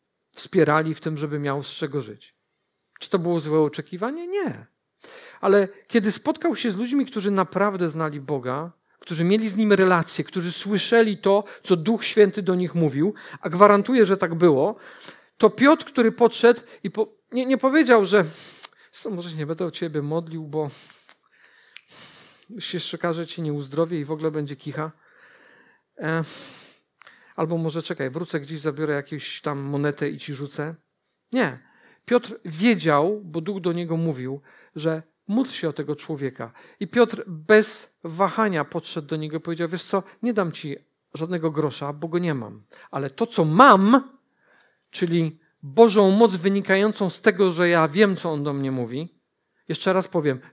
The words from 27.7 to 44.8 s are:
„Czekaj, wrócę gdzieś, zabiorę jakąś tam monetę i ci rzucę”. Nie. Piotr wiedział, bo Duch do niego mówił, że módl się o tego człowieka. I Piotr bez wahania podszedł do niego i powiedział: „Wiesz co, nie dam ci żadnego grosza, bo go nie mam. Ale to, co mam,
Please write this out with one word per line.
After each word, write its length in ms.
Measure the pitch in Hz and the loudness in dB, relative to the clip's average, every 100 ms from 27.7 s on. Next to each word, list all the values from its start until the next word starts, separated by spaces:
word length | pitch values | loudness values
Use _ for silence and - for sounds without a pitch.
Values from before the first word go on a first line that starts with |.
| 160 | -6
„Czekaj, 260 | 156 165 135 | -8 -6 -6
wrócę 300 | 139 175 160 | -6 -6 -8
gdzieś, 220 | 139 160 | -8 -8
zabiorę 320 | 151 143 156 | -6 -4 -4
jakąś 480 | 143 143 143 - - | -4 -6 -10 -12 -10
tam 180 | 151 143 | -8 -6
monetę 500 | 139 143 147 147 147 | -6 -4 -2 -2 -6
i 80 | 147 | -8
ci 160 | - | -12
rzucę”. 420 | 139 143 - 151 165 _ _ _ _ _ | -12 -10 -8 -10 -12 _ _ _ _ _
Nie. 260 | 254 180 127 _ _ _ _ - | -2 -2 -4 _ _ _ _ -2
Piotr 340 | 240 240 - - | 0 0 -12 -12
wiedział, 760 | 156 233 202 160 143 165 214 | 0 2 2 4 2 2 -2
bo 180 | 185 165 | -8 -8
Duch 200 | 160 196 | -6 -6
do 120 | 175 | -4
niego 240 | 170 170 165 | -4 -4 -2
mówił, 440 | 165 131 127 139 - _ _ 165 | -2 -2 -6 -10 -14 _ _ -6
że 280 | 160 160 160 _ - | -4 -4 -6 _ -4
módl 220 | 220 254 | -2 -2
się 200 | - 165 | -4 -6
o 40 | |
tego 220 | 147 143 147 | -4 -6 -8
człowieka. 560 | - 147 135 131 113 - - - | -8 -6 -6 -8 -12 -14 -20 -12
I 80 | 185 | -2
Piotr 360 | 240 226 - - | 2 2 0 -10
bez 680 | 160 156 214 214 - - _ | -6 4 6 4 -2 -12 _
wahania 640 | 170 165 190 180 214 165 139 | -10 -2 0 0 0 0 -2
podszedł 420 | 170 - 165 147 | -6 -8 -10 -6
do 80 | 160 | -6
niego 220 | 151 160 | -6 -8
i 20 | |
powiedział: 300 | 170 170 170 | -8 -6 -6
„Wiesz 140 | 175 | -6
co, 200 | - 196 190 - | -4 -4 -4 -6
nie 100 | 240 | -4
dam 180 | 208 175 | -2 -2
ci 260 | - 151 139 _ _ _ | -4 -10 -12 _ _ _
żadnego 380 | 147 160 180 160 | -10 -6 -4 -2
grosza, 420 | 151 151 - 143 | -2 -4 -4 -10
bo 140 | 147 165 | -8 -6
go 120 | 175 | -4
nie 140 | 175 | -2
mam. 300 | 139 107 107 _ - - | -4 -8 -14 _ -20 -12
Ale 180 | 156 139 | -8 -6
to, 180 | - 233 | -4 -2
co 180 | - 160 | 0 2
mam, 580 | 165 - 196 101 262 - _ _ _ _ _ _ _ | 6 8 8 6 4 2 _ _ _ _ _ _ _